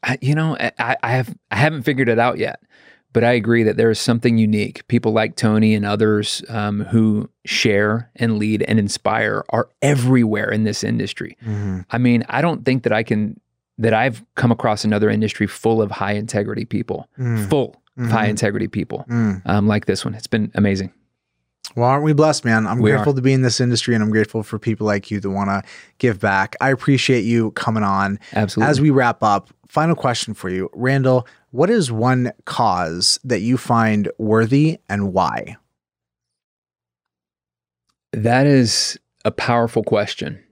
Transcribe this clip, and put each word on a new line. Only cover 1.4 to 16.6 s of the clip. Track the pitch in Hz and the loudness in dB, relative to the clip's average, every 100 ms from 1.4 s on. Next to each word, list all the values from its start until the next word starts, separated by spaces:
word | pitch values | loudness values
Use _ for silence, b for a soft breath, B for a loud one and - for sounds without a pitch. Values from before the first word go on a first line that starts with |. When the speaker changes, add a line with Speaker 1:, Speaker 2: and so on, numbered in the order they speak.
| _ | _
Speaker 1:
I | 101 | 0
haven't | 147 160 | 2 2
figured | 131 131 123 | -2 0 2
it | 113 | 2
out | 120 95 | 2 0
yet, | 104 - b b b b b | -6 -6 b b b b b
but | - | 2
I | 117 | 4
agree | 123 107 117 | 2 4 4
that | 110 110 | 4 4
there | 113 | 2
is | 110 | 2
something | - 120 123 117 | 0 0 2 2
unique. | 107 107 104 - - | 2 0 -2 -8 -2
People | 117 113 | 0 0
like | 110 110 - | 0 -2 -2
Tony | 110 107 110 | 0 4 4
and | 107 104 | 2 0
others, | 104 107 104 107 - - | 0 2 0 -2 -8 -8
um, | 113 104 104 113 | -6 -4 -6 -2
who | 113 110 107 98 _ | 2 2 0 -4 _
share | - - 117 101 107 113 117 - | -8 -2 0 2 2 -2 -6 -4
and | 117 107 | -2 0
lead | 104 107 | -2 -2
and | 104 110 | 0 2
inspire | 98 - - 110 107 104 - | 0 -2 -2 -2 -2 -4 -4
are | 113 - _ | -4 -4 _
everywhere | 139 143 123 127 113 104 104 | 0 2 4 4 4 0 -2
in | 107 | 0
this | 110 101 | -2 -2
industry. | 107 113 101 - - - | -4 -2 -4 -8 -12 -12
Speaker 2:
Mm-hmm. | 117 104 101 92 90 | -8 -6 -4 -6 -6
Speaker 1:
I | 120 | 0
mean, | 123 120 120 | 2 2 0
I | 123 | 0
don't | 165 160 | 0 0
think | - 131 | -2 0
that | 117 | 0
I | 107 | 0
can, | 113 107 107 107 _ _ _ - | 0 0 -2 -6 _ _ _ -2
that | 113 | 0
I've | 110 131 117 - | 2 0 -2 -12
come | - 120 | -2 2
across | 117 120 104 | 2 0 0
another | 107 107 107 | 0 2 2
industry | 107 107 - 107 | 0 -2 -2 -4
full | - 113 113 | -2 0 2
of | 104 | 0
high | 95 101 | -2 -4
integrity | 104 107 107 104 107 | -4 -4 -4 -4 -6